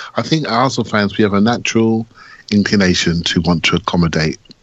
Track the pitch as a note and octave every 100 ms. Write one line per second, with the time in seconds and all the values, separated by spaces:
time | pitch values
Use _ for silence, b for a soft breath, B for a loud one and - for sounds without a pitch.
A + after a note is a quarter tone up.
0 | B - A#2 D#3+ B2 A2+ C3 B2+ A2 G#2+
1 | G2+ - G#2 G2 G#2+ A#2 - A2+ A2+ A2+
2 | A2+ B B B B G#2 F#2+ G#2 F#2 F2+
3 | - E2+ - F2+ E2+ E2+ - E2+ - F2
4 | E2 D#2+ D#2 C2+ _ -